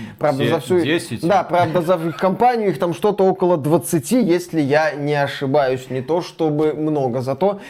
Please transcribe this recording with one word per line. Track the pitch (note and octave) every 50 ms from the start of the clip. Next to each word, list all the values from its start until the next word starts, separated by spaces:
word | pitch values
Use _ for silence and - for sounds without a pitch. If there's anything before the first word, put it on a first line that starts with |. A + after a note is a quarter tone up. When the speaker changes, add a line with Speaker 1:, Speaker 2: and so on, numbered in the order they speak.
| A2+ G2 G2+ -
Speaker 1:
Правда, | - D3 C#3 C3 B2
Speaker 2:
все | A#2 A#2+
Speaker 1:
за | D#3+
всю, | - - F#3 F3+
Speaker 2:
десять? | D#3+ C#3+ E3 E3+ E3+ - B2 - -
Speaker 1:
да, | E3+ G3+ F#3 D#3+
правда, | - E3 F3 F3 E3 D3+ F3+
за | D#3+ E3 F#3
их | E3 D#3+ E3+ D3+ -
компанию | - F#3 F#3+ G3+ A#3 B3 B3 A#3 G#3+ G3
их | E3+ -
там | F#3+ F3 E3
что-то | - - G#3 G3 - F#3+
около | F#3+ F#3 - F#3 F3 F3+ D#3+
двадцати, | B2 D3 D#3+ E3+ - - - D#3+ - - A3 C4
если | A3+ E3 E3+ F3+ F3 - E3 D#3+
я | D3 C3 C#3+ D3+ D#3 D#3
не | C3+ C#3+ C#3+ D3 D3
ошибаюсь. | C#3+ C#3+ C3 - - C#3+ C3+ C3+ D3+ C#3 C3 C3 B2+ C3 -
Не | B2+ C3
то | B2+ C3 D#3+ F3+
чтобы | E3+ - - - E3 D#3 D3+ D3 D#3 D#3 C#3
много, | D3 D#3 D#3 D3+ D3 C3+ B2+ A#2 C3
зато | A#2+ C3+ C3+ B2+ F#3 G3+ G3+ G3+ - -